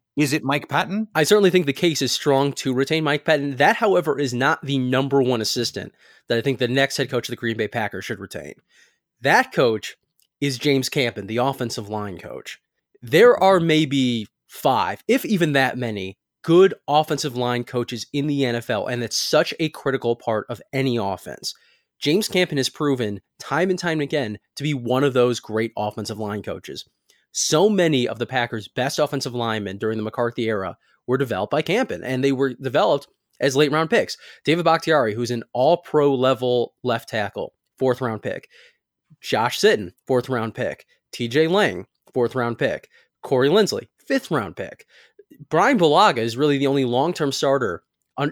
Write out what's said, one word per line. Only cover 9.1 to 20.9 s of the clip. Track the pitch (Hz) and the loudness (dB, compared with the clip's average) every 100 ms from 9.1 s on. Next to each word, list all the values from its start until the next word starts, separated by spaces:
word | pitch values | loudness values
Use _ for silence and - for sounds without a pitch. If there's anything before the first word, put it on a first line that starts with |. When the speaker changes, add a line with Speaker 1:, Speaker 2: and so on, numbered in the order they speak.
| _ | _
Speaker 2:
That | 131 208 254 | 2 2 2
coach | - 127 110 - - _ _ _ _ | 0 0 0 -6 -16 _ _ _ _
is | 143 123 | -4 -2
James | 147 135 127 | 0 0 0
Campen, | 151 123 - 98 | -2 -2 -4 -6
the | 110 | -2
offensive | 131 131 120 - 101 | 0 -2 -6 -6 -8
line | 107 104 87 | -8 -8 -10
coach. | 82 64 - - _ _ _ _ | -14 -14 -14 -18 _ _ _ _
There | 120 147 240 - | 0 6 6 8
are | 190 190 | 6 6
maybe | 165 156 151 135 127 117 104 _ _ | 4 4 2 2 2 0 -6 _ _
five, | - 143 123 90 101 - | -2 0 2 0 -4 0
if | 254 | 0
even | - 196 165 | 2 0 2
that | 139 131 123 | 2 2 0
many, | 120 104 95 - _ _ | -6 -6 -8 -10 _ _
good | - 170 190 - - | 4 6 6 4 0
offensive | 147 156 147 151 120 | 0 2 -2 -4 -2
line | 123 120 | -2 -2
coaches | 120 127 120 117 - | -2 -4 -4 -8 -6
in | 147 147 | -4 -2
the | 143 127 | 0 0
N | 117 | -2
F | - | -2
L, | 107 - | -4 -2
and | 120 | -4
that's | 117 - | -4 -4
such | - 156 170 - | 0 2 2 -2
a | 160 | -6
critical | - 139 131 117 117 | -4 -4 -2 -2 -2
part | - 110 - | -2 -4 -4
of | 117 - | -12 -8
any | 135 135 | -4 -2